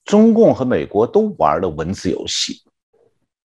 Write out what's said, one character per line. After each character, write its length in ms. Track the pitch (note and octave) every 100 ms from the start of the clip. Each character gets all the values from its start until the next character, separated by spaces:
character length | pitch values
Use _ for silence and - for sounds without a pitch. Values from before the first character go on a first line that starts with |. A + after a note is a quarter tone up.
中 300 | - G3+ A3+
共 180 | A3+ G3
和 120 | A#2
美 200 | B2+ G2
国 220 | C#2 G2+ A#2+
都 260 | G3+ A3 F3
玩 220 | D#2 D#2
了 80 | F#2
文 260 | D2+ E2
字 160 | G#2 F#2
游 160 | - -
戏。 380 | - - - _ _ _ _ _ _ _ _ _